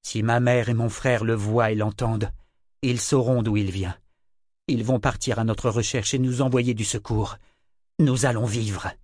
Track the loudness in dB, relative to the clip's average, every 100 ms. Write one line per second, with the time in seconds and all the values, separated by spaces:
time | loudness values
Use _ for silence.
0 | -6 -4 0 2 4 2 2 0 0 0
1 | 0 0 0 0 0 2 2 2 -2 -2
2 | -2 -2 -4 -6 -18 _ _ _ -2 -2
3 | 2 2 2 2 2 0 0 -2 -6 -8
4 | _ _ _ _ _ _ -2 -2 2 0
5 | 0 -2 -4 0 0 0 0 0 -2 -2
6 | -2 0 0 0 2 2 0 -2 -4 -6
7 | -2 -2 -2 -8 -20 _ _ _ _ 2
8 | 2 4 2 0 -2 -2 -2 -4 -6 -12